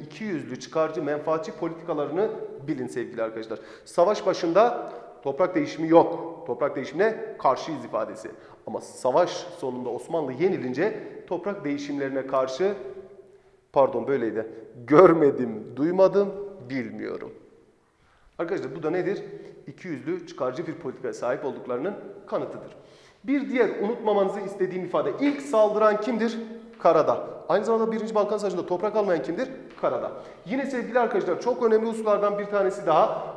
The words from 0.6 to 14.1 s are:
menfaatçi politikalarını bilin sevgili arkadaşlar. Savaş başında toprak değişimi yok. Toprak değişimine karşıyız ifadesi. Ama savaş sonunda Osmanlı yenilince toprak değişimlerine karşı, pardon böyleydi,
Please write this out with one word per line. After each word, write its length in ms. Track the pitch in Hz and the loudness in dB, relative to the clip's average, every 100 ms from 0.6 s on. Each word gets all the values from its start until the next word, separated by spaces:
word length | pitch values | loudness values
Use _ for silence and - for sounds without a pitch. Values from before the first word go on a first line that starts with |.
| - 160 156 165 | -4 -2 0 -2
menfaatçi 480 | 147 147 156 160 190 | -4 -2 -2 -2 -4
politikalarını 800 | - 165 160 - 151 143 160 220 - - - 139 | -6 -6 -6 -6 -4 -2 0 -2 -2 -10 -10 -6
bilin 200 | 139 123 | -6 -6
sevgili 360 | 123 107 110 | -6 -6 -4
arkadaşlar. 360 | 113 110 110 107 - - - | -4 -6 -8 -10 -12 -20 -2
Savaş 400 | - 175 208 185 | 2 4 4 0
başında 640 | 170 170 175 240 240 - - - - | 0 4 6 6 4 -6 -12 -16 -10
toprak 320 | 139 135 180 165 | -4 0 0 2
değişimi 340 | 143 - 160 | -2 -2 6
yok. 480 | 165 147 - - - - | 8 8 2 -8 -10 -8
Toprak 280 | 117 143 - | -2 -2 -2
değişimine 600 | 127 156 220 220 - - | -4 0 2 0 -8 0
karşıyız 460 | 143 123 - 147 117 | 2 2 -2 -8 -6
ifadesi. 460 | 110 104 98 - - - - - | -4 -4 -8 -14 -16 -20 -18 -10
Ama 140 | 104 | -10
savaş 480 | - - 127 143 175 | -10 -4 2 4 2
sonunda 580 | - - - 135 123 123 | -2 -10 -10 -8 -6 -6
Osmanlı 440 | 120 - 165 139 | -8 -4 -4 -4
yenilince 680 | 127 185 160 127 131 202 - - - - | 0 0 0 -2 0 -2 -2 -10 -14 -8
toprak 380 | 175 202 196 143 | -6 -4 -6 -4
değişimlerine 600 | 143 143 143 135 135 131 | -6 -4 -4 -4 -4 -2
karşı, 460 | 135 131 - 190 202 - - - - - - _ _ _ | 0 0 0 -2 -2 -10 -14 -18 -20 -20 -20 _ _ _
pardon 340 | 143 131 123 | 4 4 2
böyleydi, 400 | 117 | 0